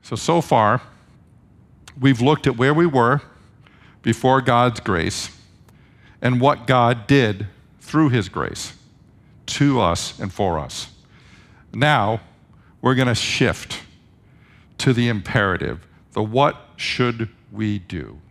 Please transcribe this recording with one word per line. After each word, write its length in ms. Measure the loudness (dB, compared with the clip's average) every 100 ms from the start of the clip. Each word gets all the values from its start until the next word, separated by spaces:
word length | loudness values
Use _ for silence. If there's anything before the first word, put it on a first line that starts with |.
So, 140 | -8 -6
so 240 | 0 0
far, 420 | 2 2 4 0 -4 -20 _ _ _ _ _ _ _ _ -20 0
we've 220 | 2 4
looked 260 | 2 2 0
at 100 | 2
where 160 | 2
we 140 | 2 2
were 340 | 4 2 2 -4 -20 -20 _ -20 _ -20 _
before 380 | -2 0 2 2
God's 400 | 4 2 2 0
grace 500 | -2 -2 -2 -6 -12 -16 _ _ _ _ _ _ -20 _
and 180 | -2 2
what 260 | 2 0 0
God 400 | 2 2 0 2
did 400 | 2 2 -2 -10 -14 _ _
through 300 | -4 0 2
his 180 | 0 -2
grace 460 | -6 -8 -8 -14 -16 _ _ _ _ _ -20 -12
to 340 | 0 2 2
us 380 | 0 0 -6 -10
and 140 | -12
for 260 | -4 -4 -4
us. 320 | -6 -12 -16 -20 _ -20 -20 -20 -20 -20 _
Now, 460 | -2 2 2 2 -2 -8 _ _ -20 _ _
we're 140 | 0
gonna 200 | 2 2
shift 680 | 0 -4 0 0 0 -10 -16 -16 -20 _ _ _ _ _ _ _ -2
to 140 | 0
the 160 | 2 0
imperative, 800 | -2 -2 0 0 0 -4 -10 -16 _ _
the 100 | -6
what 340 | -4 0 0 -2 -20 -12
should 520 | -10 -2 -2 -2 -8 _ _
we 280 | -6 -4 -6
do? 400 | -8 -12 -12 -18 _